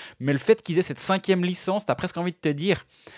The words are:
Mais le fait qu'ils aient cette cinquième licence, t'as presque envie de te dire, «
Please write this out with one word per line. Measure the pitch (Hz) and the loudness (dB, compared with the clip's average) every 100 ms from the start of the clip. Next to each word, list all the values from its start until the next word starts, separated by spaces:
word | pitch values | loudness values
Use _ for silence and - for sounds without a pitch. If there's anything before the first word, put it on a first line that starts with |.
| - - | -18 -6
Mais | 131 | -2
le | 139 | 2
fait | - - | 4 2
qu'ils | - 165 | 2 0
aient | |
cette | - 131 | 0 -2
cinquième | - 185 - 185 | 0 0 2 2
licence, | 180 180 - 196 - | 0 -2 -2 -2 0
t'as | 123 | -2
presque | 180 170 | -2 -4
envie | 175 | -4
de | - | -2
te | 151 | -2
dire, « | 143 190 165 - _ - | 0 0 0 -4 _ -20